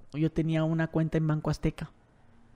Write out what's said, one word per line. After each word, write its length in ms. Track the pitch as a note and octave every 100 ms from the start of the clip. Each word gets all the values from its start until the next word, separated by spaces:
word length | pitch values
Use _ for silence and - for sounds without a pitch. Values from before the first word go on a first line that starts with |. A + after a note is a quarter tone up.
| -
Yo 160 | C#3+ D#3
tenía 340 | - D#3+ D#3+ D#3+
una 220 | E3 D#3+
cuenta 300 | D#3+ D#3+ D#3+
en 80 | D#3
Banco 220 | D3+ D#3
Azteca. 400 | D3+ D#3+ - D#3 - _ _ - - -